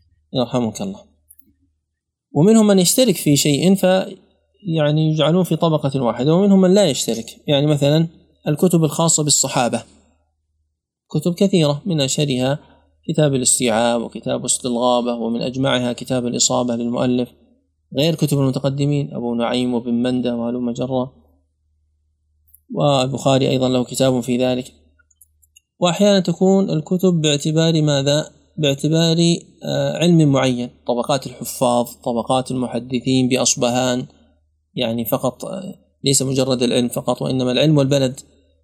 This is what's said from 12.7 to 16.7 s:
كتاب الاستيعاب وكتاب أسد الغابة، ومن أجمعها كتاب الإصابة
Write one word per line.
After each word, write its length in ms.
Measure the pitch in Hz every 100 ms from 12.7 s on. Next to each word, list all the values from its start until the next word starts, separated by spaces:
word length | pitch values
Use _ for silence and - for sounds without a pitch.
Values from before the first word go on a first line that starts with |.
| _ _ _ -
كتاب 260 | 160 151
الاستيعاب 680 | 135 123 - 123 107 120 120
وكتاب 420 | 117 113 - 127
أسد 220 | 123 - 123
الغابة، 480 | 120 123 123 120
ومن 280 | 120 113 117
أجمعها 500 | 123 131 135 127 123
كتاب 340 | - 127 123 123
الإصابة 500 | 123 - 123 123